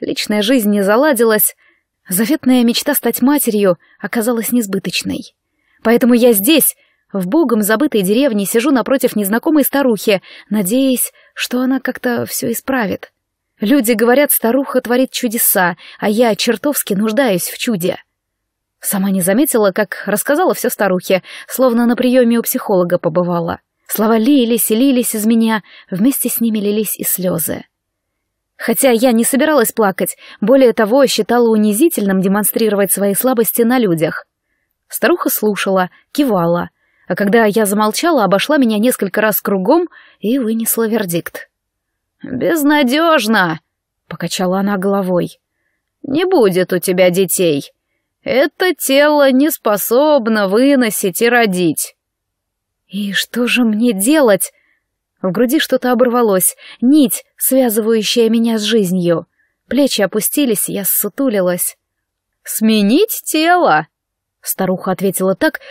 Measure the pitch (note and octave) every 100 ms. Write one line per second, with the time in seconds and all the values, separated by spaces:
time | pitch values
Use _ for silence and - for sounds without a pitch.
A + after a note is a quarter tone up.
0 | - - - G#3 G3+ C4+ G#3 G#3 G3 A3
1 | D4+ A#3 A#3 G#3+ - - _ _ _ _
2 | _ F3+ A3 D#4 B3+ B3+ A#3+ A#3 - C#4
3 | A#3 A#3 B3 D4 A#3+ G#3 G3+ F3 _ _
4 | G3+ A#3+ A3 A#3 A3 A#3+ G3+ F#3+ F3+ -
5 | - F3+ - _ _ _ _ _ A3 A#3
6 | A#3+ B3 B3 G#3+ G3+ D#4+ - - _ _
7 | _ G3+ F3+ C#4+ C#4+ A3+ G3+ A3+ D4 A3
8 | F#3 A3 C#4+ G#3 G3 A#3 B3 C4+ - B3+
9 | B3 G#3 G3 A3+ - D#4 C4 C#4 C4+ G#3
10 | - F#3+ - - - G#3 F3+ B3 C4+ B3
11 | - - _ - - B3 B3+ C4 - B3
12 | B3+ A#3+ A3+ - C4 A3+ - C4 G3+ -
13 | - _ _ _ _ _ G3+ C#4+ A3 A3
14 | A3+ B3+ D4 - A3+ B3+ C4+ B3+ G#3+ B3
15 | C4 - B3 A3+ - G3+ F3+ F3 - -
16 | E3+ G#3+ A#3+ G3+ - A3+ D4 C#4 - G3
17 | A3 G#3+ C4 F3+ - - - G#3 F3 -
18 | _ _ _ _ _ _ _ _ - G3
19 | G3 F#3+ F3+ G3+ D#4 A#3+ G#3 F#3 G#3 -
20 | - G3 - D4 F4+ G#3 - - G3+ F3+
21 | - F#3 - - - - B3+ A#3 A#3 A#3+
22 | B3+ B3+ A#3+ A#3 - B3+ - F#3+ F3+ F3
23 | E3+ E3 F3 F3 E3 F3+ _ _ _ -
24 | G#3+ A3+ A3 C#4+ A#3 A#3 - A3 C#4 B3+
25 | A3+ A3 G#3 A#3 A3 A3 - - - F#3
26 | A#3 C4+ B3 - A#3 G#3+ G3+ G#3 G#3+ -
27 | - - F3+ E3+ - - - _ _ _
28 | _ _ _ _ _ _ - A#3 C4+ A3+
29 | B3+ A3+ A#3 B3+ D#4 D4+ A3 - G#3 F#3
30 | F3+ - - - G3+ C4+ B3 A3 G#3+ C4
31 | C4 - G#3 A#3+ A#3 A3 G#3+ G#3 E4 C#4
32 | G3+ F#3+ F#3 G3 G3+ - A3 G3+ G3 -
33 | G3+ G3 B3+ B3 A3+ - A#3 C4 G#3+ E3
34 | D#3 - - _ _ _ _ _ _ -
35 | B3 E4+ C#4+ - G#3+ G3 - F#3+ F3+ -
36 | _ - C#4+ G3 E3+ F3 F3 _ _ _
37 | _ F#3 G3+ A3+ A3 G#3 G#3 G#3 G#3+ A3
38 | E4+ D4+ G3 G3 - D4+ B3 G#3+ A#3+ -
39 | G3 - G#3+ G3+ - G3 F#3 D#4+ F4 -
40 | - _ G3 C4+ A3 A3+ A3+ - A3+ A3
41 | F#3+ E3+ - - - _ _ _ _ _
42 | _ _ - B3+ F3+ E4 C#4+ D4 B3+ C#4+
43 | E4 C4 G#3 A3 F3+ D#3+ _ _ _ _
44 | _ D#3+ E3+ - F#3 F#3+ G3 G3+ G3 G3
45 | F#3 F3+ E3 - _ _ _ _ _ _
46 | - C#4 F#4 F#4 G#3 F3+ F3+ F#3 - F#3
47 | F#3 F3 F#3+ - F3 C#3+ - _ _ _
48 | _ _ - A#3+ D4+ - F#4 - - C4+
49 | D4 D4 C#4 B3+ D4+ - A#3+ G#3 - A#3
50 | D4+ D4 A#3 A3 G3 G#3 C4+ C#4 A#3+ -
51 | G3 E3+ A#3 B3 A3+ F3+ F3 - - _
52 | _ _ _ _ _ _ _ _ _ G3
53 | G#3 F#3 - A3+ A#3+ A#3+ A#3 G#3+ A#3+ F#3+
54 | G3+ D#4 B3+ F#3+ - _ _ _ _ _
55 | _ _ F#3 F3 B3 D4 - C4 B3 B3
56 | B3+ A#3+ A#3 F#3+ F#3 - - - A#3+ D4+
57 | B3 - - _ - C4 B3 G#3 A3 A3+
58 | G#3 A#3+ A3+ A3+ A#3 A3+ G#3 A3+ F#3 F#3
59 | F3 E3 - _ _ _ _ A#3+ C4+ -
60 | - G#3+ - - C#4 G3+ - G3 F#3+ -
61 | G#3 - C4+ G3+ F3+ F3+ - - _ _
62 | _ _ _ _ - - A3 A3 G3+ C4+
63 | A4 - - D#4 D#4+ F4+ C#4 D3+ D#3+ _
64 | _ _ _ _ - - F#3 F#3 G3 F#3
65 | G3 F3 F#3 F#3+ - - -